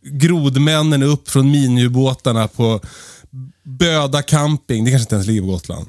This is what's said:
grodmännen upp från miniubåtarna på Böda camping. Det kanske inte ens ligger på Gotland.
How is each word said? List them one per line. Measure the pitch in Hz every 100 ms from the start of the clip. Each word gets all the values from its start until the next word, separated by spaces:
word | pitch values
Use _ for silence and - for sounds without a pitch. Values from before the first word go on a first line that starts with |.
grodmännen | 139 139 156 170 139 131 147 156 156 147
upp | 139 147 -
från | 139 135
miniubåtarna | 143 135 123 123 123 135 127 135 113 107
på | - 117 107 - - - - - 131 131 _
Böda | - 131 170 156 143 143
camping. | 139 151 147 151 - 117
Det | 117
kanske | 131
inte | 113
ens | 107 98
ligger | 110
på | 92
Gotland. | 92 - 80